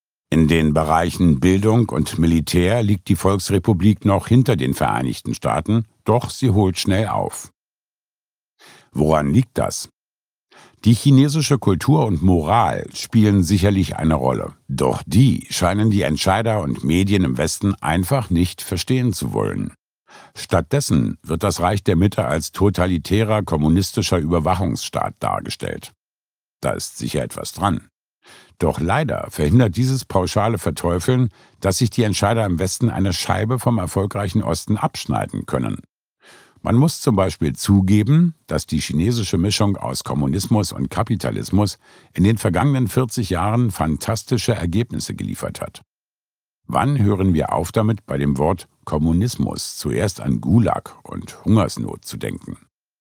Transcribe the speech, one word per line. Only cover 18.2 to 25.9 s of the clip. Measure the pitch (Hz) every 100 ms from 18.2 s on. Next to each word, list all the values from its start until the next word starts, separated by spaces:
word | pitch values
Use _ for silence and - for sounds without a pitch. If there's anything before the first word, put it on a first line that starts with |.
| 110
nicht | 85 90 -
verstehen | - 92 - 131 123
zu | 92 62
wollen. | 52 50 50 - - _ _ _ - -
Stattdessen | - - 92 78 143 - 73 53 -
wird | 78 82
das | 101 82
Reich | 87 101
der | - 87
Mitte | 101 - 65
als | 80 -
totalitärer | - 101 87 90 85 - 104 107 107
kommunistischer | 85 76 78 80 95 - 95 90
Überwachungsstaat | 78 85 80 92 90 - - - 50 -
dargestellt. | 50 50 - - 50 50 -